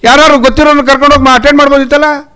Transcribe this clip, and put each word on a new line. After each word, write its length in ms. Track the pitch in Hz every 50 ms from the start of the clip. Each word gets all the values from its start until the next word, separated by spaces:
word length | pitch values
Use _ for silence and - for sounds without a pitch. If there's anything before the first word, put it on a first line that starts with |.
| -
ಯಾರು 340 | 233 247 277 302 320 302 269
ಗೊತ್ತಿರೋರನ್ನ 420 | 233 262 - - 302 302 294 285
ಕರ್ಕೊಂಡು 340 | 277 247 269 262 269 285 294
ಹೋಗಿ 120 | 277 262 269
ಮಾ-, 100 | 254 247
ಅಟೆಂಡ್ 200 | 226 285 294 285
ಮಾಡ್ಬೋದಿತ್ತಲ್ಲ? 460 | 285 277 277 277 277 254 285 285 302 302 302 285 294 _ _